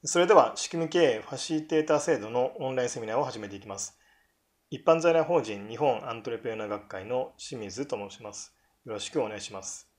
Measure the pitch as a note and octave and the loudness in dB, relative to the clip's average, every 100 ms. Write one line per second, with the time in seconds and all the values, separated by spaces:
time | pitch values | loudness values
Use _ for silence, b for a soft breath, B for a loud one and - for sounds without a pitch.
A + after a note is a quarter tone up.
0 | D#3 E3+ F3+ G3 A#2 - - E3+ D#3+ F3 | 0 2 8 8 8 2 -6 -4 0 4
1 | D3+ A2 - C3+ - D#3 D#3 D#3+ D#3 D3+ | 4 4 -4 -10 -4 -4 0 0 4 2
2 | D#3+ C3+ G#2+ B2 B2+ - C3+ C3 B2 B2 | 2 0 0 0 0 -2 -4 -2 -2 -4
3 | A2 A#2 C#3 A2+ G#2 G2+ G#2 G2 - b | -4 -2 -2 -6 -10 -12 -12 -10 -10 b
4 | b b b b _ _ _ B2+ - E3 | b b b b _ _ _ -2 4 4
5 | E3 E3 D#3 E3+ A2 G2+ G#2 A#2 D3 A2+ | 6 4 4 2 0 -8 -8 0 2 2
6 | B2 A2+ A#2 A#2 A#2+ A2 G#2+ G#2 - F#2+ | -4 -8 -8 -6 -6 -6 -6 -8 -8 -12
7 | G2+ B2+ - _ - B2+ G2+ F#2+ C#3 A2+ | -6 -4 -4 _ -14 -10 -10 -8 -6 -6
8 | G2+ - A2 G#2 - _ _ _ - G#2+ | -8 -12 -16 -14 -18 _ _ _ -12 -10
9 | - D3+ A2 G#2 - G2 - - _ | -4 -4 -4 -6 -10 -12 -12 -14 _